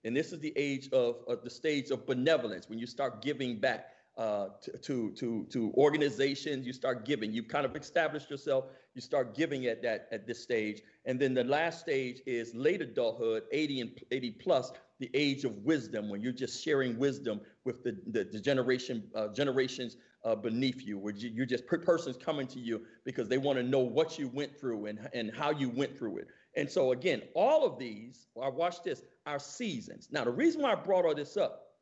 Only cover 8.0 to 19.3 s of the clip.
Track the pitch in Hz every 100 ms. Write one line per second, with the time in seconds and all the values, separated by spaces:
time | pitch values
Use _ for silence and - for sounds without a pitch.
8 | 156 151 143 139 - 135 131 - _ 127
9 | - 143 123 110 160 139 127 113 117 107
10 | - 110 101 117 - 117 107 104 - _
11 | - 127 135 127 123 143 165 165 - 135
12 | 127 123 - 120 117 113 139 190 139 113
13 | 117 117 113 110 - 147 156 135 117 -
14 | - 135 123 110 185 151 123 - - _
15 | 131 135 147 135 131 104 107 156 110 110
16 | 104 101 120 127 127 - 160 139 131 113
17 | 139 127 131 104 - _ 131 120 123 101
18 | 113 110 95 107 117 135 123 123 - 117
19 | 101 110 107